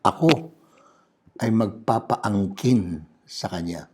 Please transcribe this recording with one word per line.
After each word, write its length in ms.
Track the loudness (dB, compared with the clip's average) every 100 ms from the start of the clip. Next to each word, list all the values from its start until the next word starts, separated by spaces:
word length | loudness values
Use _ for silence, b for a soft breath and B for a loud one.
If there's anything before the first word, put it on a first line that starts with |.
ako, 280 | 0 4 4 4 0 _ b b b b b b _ -6
ay 80 | 0
magpapaangkin 1500 | 2 0 -4 -2 -2 0 -4 0 0 -2 0 2 2 2 -8 -12 _ _
sa 240 | -10 -8
kanya? 400 | -6 -6 -8 -12